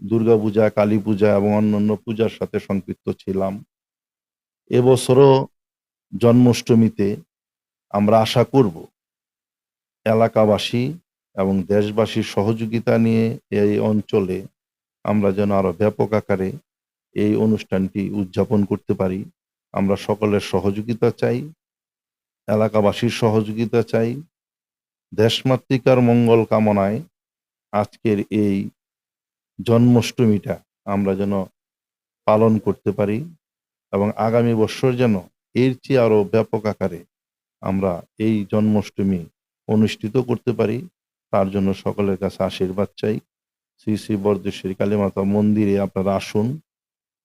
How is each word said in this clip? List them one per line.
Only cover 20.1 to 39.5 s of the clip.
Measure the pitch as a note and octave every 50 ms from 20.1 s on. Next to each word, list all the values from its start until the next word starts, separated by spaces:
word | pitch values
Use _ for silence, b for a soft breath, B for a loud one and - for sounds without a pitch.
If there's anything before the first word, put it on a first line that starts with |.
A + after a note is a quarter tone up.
| G2+ - A2+ G#2+ G2+ G2+
সহযোগিতা | - - - F#2 F2+ G2+ G2 G#2+ G#2+ A#2+ A#2 A2 A#2+ A#2
চাই, | A2 - B2+ A#2+ A#2+ B2 C#3 D#3 D#3+ _ _ _ _ _ _ _ _ _ _ _ _ _ _ _ _ _ _ -
এলাকাবাসীর | G#2+ G#2+ A2 G#2+ G#2 A2 G#2 G2+ F#2+ - A#2+ A#2
সহযোগিতা | A2 - B2 A2+ G#2+ A2 G#2+ G#2+ G#2+ A2+ A#2 G#2+ - A#2 A2
চাই। | - - A2+ A2+ A#2 B2+ C#3 E3 _ _ _ _ _ _ _ _ _ _ _ _ _ _ _ _ _ -
দেশমাতৃকার | G#2 G#2+ A2+ - - - C3 C3 B2 - - C3+ B2+ - C3+ B2+ B2+
মঙ্গল | B2 A#2+ A#2+ A#2+ A#2+ A2+ A2+ A#2 A2
কামনায় | - A2 A2 A2 G#2+ G#2 G2+ F#2+ G2 G#2+ C3 E3 - _ _ _ _ _ _ _ _ _ _ _ _ -
আজকের | G#2 G#2 - _ _ - A#2 G#2 G2 - -
এই | - G#2+ G#2 G2+ G2 G2 G#2 G#2+ - _ _ _ _ _ _ _ _ _ _ _ _ _ _ _ _ - G2
জন্মাষ্টমীটা | A#2 A2+ A#2 A#2+ B2 B2 A#2+ A#2 - - - B2 A2 G#2 G2 - - F2 - _ _ _ _ -
আমরা | G2+ G2 G2 G2+ G2 F#2+
যেন | F#2+ G2+ G2 G2+ G2 F#2 - _ _ _ _ _ _ _ _ _ _ _ _ _ _ -
পালন | - G#2+ G#2+ A2+ A2+ A2 G#2
করতে | - G#2 F#2+ - - G#2+ G2
পারি | G#2 G#2 G2+ G#2+ A2+ D#3 E3+ E3 _ _ _ _ _ _ _ _ _ _ _ -
এবং | G2+ G2+ G#2+ -
আগামী | - G#2+ A2+ A2+ A#2+ A#2+ A#2+ A2+
বৎসর | A2 A2 G2+ - - - C3 B2
যেন | B2 B2+ A#2 G#2 F#2 E2+ - _ _ _ _ -
এর | A2+ B2 C3 B2+ B2+ -
চেয়ে | - C#3 B2+
আরো | A#2 A2+ A2 G#2+ G2+
ব্যাপক | F2+ - A2 G#2+ - - G#2+ G#2+
আকারে | G#2+ G2 - G2 F#2+ F2+ E2 E2+ _ _ _ _ _ _ _ _ _ _ _
আমরা | - G2 F#2+ F#2+ G2 F#2+ F2 E2+ - _ _ -
এই | A2 A2 A2+ G#2+ G2+ F#2
জন্মাষ্টমী | A2 G#2+ G#2+ G#2+ G#2+ G#2 G2 - - - G2+ G2 F#2+ F2 E2 D#2 _ _ _ _